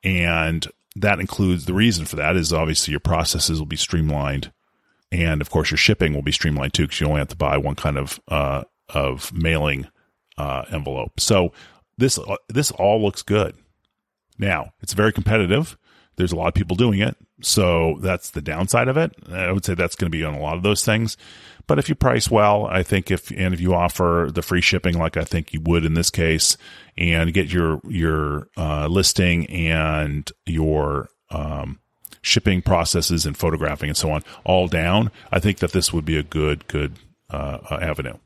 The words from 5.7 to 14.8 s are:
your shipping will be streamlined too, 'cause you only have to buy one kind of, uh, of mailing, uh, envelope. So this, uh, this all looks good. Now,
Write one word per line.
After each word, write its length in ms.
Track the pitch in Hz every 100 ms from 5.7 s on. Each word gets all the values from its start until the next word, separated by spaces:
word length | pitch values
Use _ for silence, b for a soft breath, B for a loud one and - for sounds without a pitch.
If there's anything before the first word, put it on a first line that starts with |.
your 60 | 76
shipping 360 | - 107 82
will 80 | 73
be 100 | 71
streamlined 420 | - 82 73 69
too, 140 | - 76
'cause 120 | -
you 80 | 76
only 120 | 76
have 100 | 71
to 60 | -
buy 220 | 71 71
one 180 | 71 73
kind 220 | - 69
of, 220 | 69 - -
uh, 360 | 78 71 69 - _ _
of 440 | 73 69 65 -
mailing, 540 | 87 82 82 73 69 65 _ _ _ _ -
uh, 280 | 73 67 -
envelope. 500 | 78 71 65 60 -
So 320 | - 101 87 B B B B -
this, 200 | 127 -
uh, 180 | 76 98 _
this 240 | 107 147
all 320 | - 95 110
looks 200 | 104 95
good. 320 | - 104 85 - _ _ _ _ _ _ _ _
Now, 340 | 101 85 - _